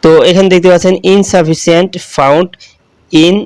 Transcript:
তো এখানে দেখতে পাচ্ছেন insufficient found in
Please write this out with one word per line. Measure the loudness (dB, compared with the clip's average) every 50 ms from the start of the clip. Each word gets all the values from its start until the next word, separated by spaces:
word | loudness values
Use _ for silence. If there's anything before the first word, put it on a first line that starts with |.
| 2
তো | 2 2 2 2 2
এখানে | 2 2 2 2 0
দেখতে | 2 2 2
পাচ্ছেন | 2 2 2 -2 -2 -2 0 0 0
insufficient | 0 0 0 -2 -2 0 0 -4 -4 -2 -2 0 0 0 -4 -6 -14 -18 -12 -4
found | -2 0 0 0 0 -2 -4 -8 _ -20 -20 _ _ _ _ _ _ _ _
in | 0 0 2 2 0 -2 -4